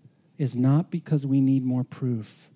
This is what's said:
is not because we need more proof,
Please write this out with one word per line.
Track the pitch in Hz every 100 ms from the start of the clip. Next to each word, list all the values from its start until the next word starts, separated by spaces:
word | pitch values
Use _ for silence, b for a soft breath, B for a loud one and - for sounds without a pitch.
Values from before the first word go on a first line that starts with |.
| b b _ -
is | 131 120
not | 131 147 185
because | 170 - 151 135
we | 135
need | 135 135
more | 127 127 123
proof, | - 127 117 104 - -